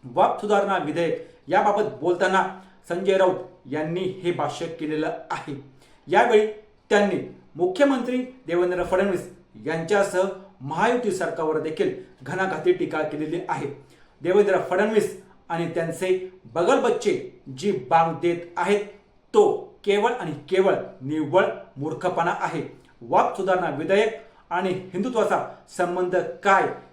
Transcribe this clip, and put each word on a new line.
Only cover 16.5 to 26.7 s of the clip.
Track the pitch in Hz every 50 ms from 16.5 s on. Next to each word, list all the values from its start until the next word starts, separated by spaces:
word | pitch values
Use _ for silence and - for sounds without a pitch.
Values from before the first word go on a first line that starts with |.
| - 160 175 190 269 254 220 240 - - - 208 151 123 - - - - _ 127 135 131
जी | 165 208 185 - - -
बांग | 170 165 165 165 160 -
देत | - 175 170 170 - - -
आहेत, | - 170 185 202 202 208 - - - _ _ _ _ _ _ -
तो | 208 202 160 - - - - - _ -
केवळ | 208 196 208 214 247
आणि | 247 - 185 160 143 - - -
केवळ | 185 185 190 196 - - - - - -
निव्वळ | 131 135 151 156 151 135 147 185 196 - - - - - _
मूर्खपणा | 131 139 156 160 - - 180 180 180 170 175 180 -
आहे. | 185 220 180 160 131 - - - _ _ _ _ 117 117
वक्फ | 151 196 233 - -
सुधारणा | - 185 190 185 180 175 160
विधेयक | 139 139 165 175 190 208 220 214 - - - - - - _ _
आणि | 170 180 196 190
हिंदुत्वाचा | 180 - - - - 180 202 254 254 277 - - 190 156 - - - - - _ -
संबंध | - 180 175 175 180 180 175 180
काय | 175 - - - - - 202 196 190 156 139